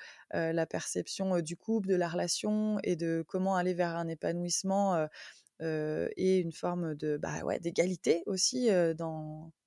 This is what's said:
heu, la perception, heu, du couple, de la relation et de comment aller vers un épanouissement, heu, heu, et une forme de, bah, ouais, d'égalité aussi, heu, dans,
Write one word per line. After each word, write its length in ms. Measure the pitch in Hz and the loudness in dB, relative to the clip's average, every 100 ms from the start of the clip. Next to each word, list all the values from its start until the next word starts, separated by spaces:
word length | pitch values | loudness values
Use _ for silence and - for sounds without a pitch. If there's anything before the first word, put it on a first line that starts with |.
| - - - | -12 -20 -6
heu, 180 | - 165 | -2 0
la 140 | 165 165 | 0 0
perception, 720 | 170 - 180 170 - 190 180 | -4 -4 -4 -4 -4 0 0
heu, 40 | |
du 120 | 156 170 | 0 -6
couple, 300 | - 226 190 | -2 0 2
de 60 | 180 | 2
la 140 | 170 | 2
relation 680 | 175 175 - 214 214 214 208 | 0 -2 -2 0 0 0 0
et 120 | - 170 | 0 0
de 280 | 165 165 160 | 0 -2 -2
comment 280 | 185 190 190 | 0 2 2
aller 180 | 180 175 | 2 2
vers 200 | 170 170 | 0 0
un 120 | 165 | -4
épanouissement, 880 | 165 170 175 175 - 190 196 196 170 | -2 -2 0 -2 -2 0 2 4 2
heu, 100 | 156 - - - _ - | 0 -4 -18 -20 _ -8
heu, 460 | 165 156 151 156 - - | -4 -2 -2 0 -2 2
et 220 | 185 190 | 2 4
une 140 | 165 | 2
forme 420 | - 175 180 165 151 | -4 -4 -2 -2 -2
de, 220 | 151 147 | -2 -2
bah, 260 | 165 151 73 | -2 -2 -2
ouais, 140 | - | -2
d'égalité 640 | 170 165 180 180 - 175 - | 0 0 0 2 2 2 2
aussi, 420 | 190 - 254 247 | 0 0 2 4
heu, 240 | 185 170 160 | 4 4 0
dans, 580 | 165 160 156 156 160 - | -4 -6 -8 -10 -14 -16